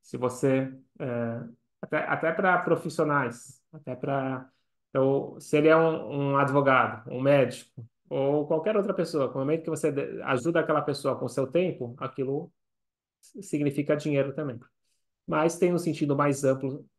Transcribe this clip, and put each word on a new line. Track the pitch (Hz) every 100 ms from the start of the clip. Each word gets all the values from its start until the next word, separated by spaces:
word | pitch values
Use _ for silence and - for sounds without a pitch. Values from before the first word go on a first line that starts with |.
se | - 127
você, | 123 - 139 131 131 - _ -
é, | 135 120 117 117 117 - _ _
até, | - 151
até | - 139 156
pra | 170 190 180
profissionais, | 175 170 165 - 151 143 123 117 - - _
até | 156 131
pra, | 127 139 139 135 131 - _ _ _ _
então, | 135 135 139 - -
se | - 151
ele | 156
é | 160
um, | 165 160 - 143 139
um | 139
advogado, | 135 143 135 131 113 - -
um | 127
médico, | 139 143 117 - - - 113 _ _
ou | 139 135 147 147
qualquer | 160 165
outra | 214 196
pessoa, | 190 165 156 131
com | 135
o |
momento | 135 160
que | 165
você | 143 156
de-, | 139 120 110
ajuda | - 131 139 165
aquela | 160 151
pessoa | 147 139 139 123
com |
o | 131
seu | - 131
tempo, | 170 180 147 120 123
aquilo | 135 - 131 139 175 _ _ _ _ _ _ _
s-, | - 226
significa | 185 151 147 143 143
dinheiro | 147 156 143 139
também. | 139 147 117 - _ _ _ _ _ -
Mas | 156 160 165
tem | 180
um | 175
sentido | 170 147 147
mais | 143 147 139
amplo | 135 131 135 147 -